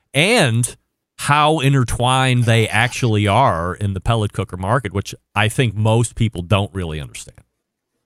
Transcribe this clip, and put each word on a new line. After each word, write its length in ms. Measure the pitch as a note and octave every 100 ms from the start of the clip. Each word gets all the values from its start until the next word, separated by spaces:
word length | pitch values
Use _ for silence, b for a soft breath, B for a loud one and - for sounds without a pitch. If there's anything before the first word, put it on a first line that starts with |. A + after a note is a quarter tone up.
| _
and 640 | C3+ F#3+ A#3+ C3+ A2+ B2 - _ _ _ -
how 420 | - D3 D3+ D#3+
intertwined 840 | C3+ C#3 A#2 - B2 C3 C3 A#2+
they 220 | A#2 A2+ G#2+
actually 600 | G#2 B2 - A#2+ G#2+ G2+
are 480 | G#2+ C3 E2 F2+
in 180 | E2+ G2+
the 80 | F#2
pellet 320 | - A#2 G#2
cooker 240 | - F#2+ F#2
market, 360 | F#2 C3 G2
which 220 | F#2+ - - _
I 160 | G2+ G#2+
think 240 | - A#2+
most 400 | G#2 A2 A2+ A#2
people 260 | - A2 F2
don't 340 | F2 G2 G2+
really 240 | F#2+ E2+ D#2
understand. 440 | B1+ - - - _ _ _ _ _ _